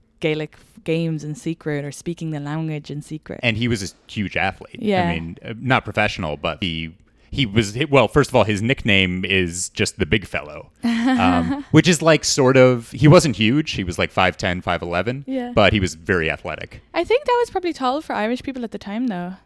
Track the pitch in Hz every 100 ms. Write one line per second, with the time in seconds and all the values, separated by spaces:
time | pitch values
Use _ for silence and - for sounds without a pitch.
0 | _ - 160 156 151 _ _ - - 165
1 | 165 156 151 147 165 160 156 147 143 -
2 | 175 170 160 151 143 156 160 151 - 147
3 | - 156 - - 120 107 120 113 95 -
4 | - 110 92 85 95 - - - 208 190
5 | 175 165 165 - - 110 127 123 - 107
6 | 104 - 80 71 82 76 90 80 80 85
7 | _ _ _ - 117 107 101 113 151 135
8 | 107 151 131 127 104 101 113 139 113 98
9 | 90 92 95 95 87 87 - - 101 -
10 | 80 107 87 71 73 76 - _ 233 233
11 | 247 262 - - - 285 - 156 156 160
12 | 160 151 - - 131 131 127 123 117 -
13 | 147 170 165 113 110 143 156 - 90 85
14 | 87 - 92 - 98 90 92 85 87 87
15 | 104 135 190 262 240 117 95 107 92 80
16 | 82 90 80 73 - 78 - - - -
17 | 349 480 587 480 480 381 359 - 254 285
18 | - 214 214 247 - 254 233 202 202 214
19 | 254 180 175 185